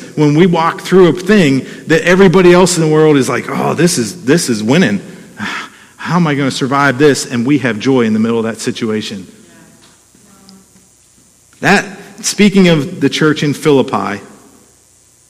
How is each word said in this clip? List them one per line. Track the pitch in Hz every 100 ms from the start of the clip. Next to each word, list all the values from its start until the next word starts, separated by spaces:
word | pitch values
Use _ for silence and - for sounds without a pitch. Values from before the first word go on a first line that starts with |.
| - -
when | 151 147
we | 185
walk | 170 160 -
through | - 180 175
a |
thing | - - 214 147 135 - - -
that | 156
everybody | 165 185 196 190 180
else | 180 180 165
in |
the | 156
world | 156 156 147
is | 120
like, | 123 -
"Oh, | - 143
this | 131 170 151
is, | 107 90 120
this | 170 151
is | 107
winning. | 110 156 139 98 - - - - - - - - - -
How | -
am | 170 160
I | 139
gonna | 135
survive | - 131 139 143 127
this?" | 147 127 -
And | 123
we | 117 147
have | 123 107
joy | 120 131
in | 113
the | 110
middle | 113 117
of |
that | 110 110
situation. | 127 - 113 107 104 101 87 - - - - _ _ _ _ _ _ _ - 190 190 _ _ _ _ _ _ _ _ _
That, | 143 190 - - - -
speaking | - - 202 196 180
of | 160 131 -
the | 135
church | - 156 147
in | 151
Philippi, | - 156 135 110 104 98 101 - - - _ _ _ _ _ _ _ _